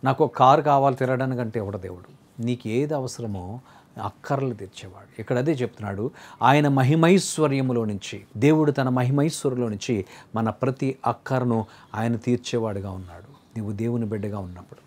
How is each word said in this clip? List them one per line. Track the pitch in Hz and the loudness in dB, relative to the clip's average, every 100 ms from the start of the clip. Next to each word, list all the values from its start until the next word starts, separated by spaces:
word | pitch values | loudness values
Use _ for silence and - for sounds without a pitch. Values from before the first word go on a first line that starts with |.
నాకు | 131 131 | 0 2
ఒక | 147 - | 0 6
కారు | 127 151 | 6 6
కావాలి | 147 139 139 127 | 4 4 2 0
తిరగడానికంటే | 127 131 131 123 113 110 | -2 0 -2 -4 -4 -4
ఎవడు | 101 101 | -6 -8
దేవుడు? | 92 90 95 - _ - | -10 -14 -18 -20 _ -8
నీకు | 117 123 110 | -4 -4 -2
ఏది | 113 147 | -2 -2
అవసరమో | 151 131 - 113 98 90 120 - - _ - | -4 -6 -8 -8 -8 -8 -12 -16 -20 _ -10
అక్కర్లు | 104 - - 139 135 | -10 -10 -4 -2 -2
తీర్చేవాడు. | 107 95 - 98 92 98 - | -6 -12 -16 -18 -18 -20 -14
ఇక్కడ | 107 123 | -2 0
అదే | 143 | 0
చెప్తున్నాడు, | 143 120 - 104 98 120 - - - | 0 -2 -4 -8 -6 -6 -8 -20 0
ఆయన | 120 147 147 | 4 6 6
మహిమైశ్వర్యములో | 135 127 160 165 190 180 - 151 135 131 120 | 4 4 6 6 6 4 0 2 2 0 0
నుంచి, | 110 101 - 104 - 107 | -2 -4 -8 -14 -14 2
దేవుడు | 135 156 147 | 4 6 4
తన | 139 131 | 2 0
మహిమైశ్వర్యంలో | 127 127 143 151 - 143 127 120 | 2 2 2 2 0 -4 -2 -4
నుంచి | 104 - 113 92 - - | -4 -2 -2 -4 -12 -8
మన | 110 110 | -2 -2
ప్రతి | 107 131 131 135 - - | 0 -2 -2 -4 -2 -4
అక్కరను | 123 - 131 123 113 107 - - | -4 -2 -2 0 -2 -4 -12 -14
ఆయన | 107 117 117 | -4 -2 -2
తీర్చేవాడుగా | 120 120 - 120 110 98 98 | 0 -2 -2 -4 -4 -6 -8
ఉన్నాడు. | 92 92 87 92 - _ 117 | -10 -14 -18 -20 -20 _ -12
నీవు | 104 | -8
దేవుని | 104 117 120 110 | -4 -4 -2 -4
బిడ్డగా | 107 104 101 | -4 -6 -8
ఉన్నప్పుడు | 92 90 95 - | -10 -14 -18 -20